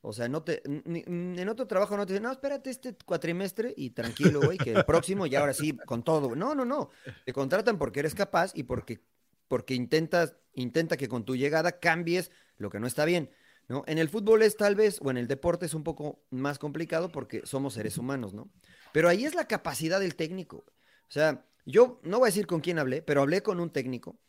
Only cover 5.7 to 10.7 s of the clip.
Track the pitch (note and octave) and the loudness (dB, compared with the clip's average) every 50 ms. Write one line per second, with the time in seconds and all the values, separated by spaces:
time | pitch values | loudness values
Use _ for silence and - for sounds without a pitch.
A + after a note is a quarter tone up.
5.7 | C#3+ - - - B2+ A#2 A#2 - D#3+ D#3 C#3+ C3 A2+ C#3 F#3+ B3+ D4+ C#4 B3+ A#3+ | -4 -6 -6 -6 -6 -4 0 2 2 2 2 0 -2 -2 -2 -2 0 0 -2 -2
6.7 | C#4 - - - - - - - A2+ - _ - B2+ C#3 C#3 C3+ D3 G3+ G#3+ A#3+ | -2 -2 -4 -6 -8 -18 -16 -16 -16 -12 _ -8 -4 -4 -2 0 0 2 2 2
7.7 | A3+ E3+ D3 A#2 G2 C#3+ C#3+ D#3 D3 G3+ G3+ - - E3+ E3+ G3 - - C3 - | 0 0 -2 -4 -2 -2 -2 -2 0 -2 -4 0 2 0 0 0 -2 -8 -6 -4
8.7 | C3 A#2+ - - A2+ G#2+ _ _ _ _ _ _ _ _ _ _ C3+ A#2+ G#2+ - | -6 -6 -6 -8 -12 -14 _ _ _ _ _ _ _ _ _ _ -2 -2 -2 -2
9.7 | C3 B2 B2 A#2 - D#3 E3 D#3+ - F3 E3 D#3 - _ _ _ _ - B2+ A#2+ | -4 -4 -2 2 2 2 2 4 2 2 2 2 -2 _ _ _ _ -6 -6 -2